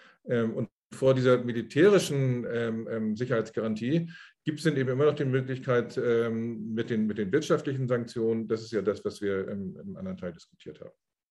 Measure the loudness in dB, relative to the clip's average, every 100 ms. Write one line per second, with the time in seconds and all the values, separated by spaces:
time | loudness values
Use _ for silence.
0 | -20 _ -2 0 0 -2 -6 _ _ 2
1 | 4 6 6 4 2 -4 -2 4 6 6
2 | 4 0 0 0 -2 -2 -2 -4 -4 -2
3 | -2 -2 0 0 0 -2 -2 -2 0 0
4 | -2 -10 -20 _ -6 -2 0 0 0 2
5 | 2 2 2 0 0 -4 0 0 0 -2
6 | 2 2 2 -2 -4 -6 -4 -4 0 0
7 | 0 0 0 0 2 0 0 -2 0 -2
8 | -2 -2 0 0 -2 -4 -2 -2 0 -2
9 | -4 -4 -2 -2 -4 -6 -8 -10 -12 -10
10 | -10 -8 -10 -10 -18 _ -18 -16 -18 -20
11 | _ _ _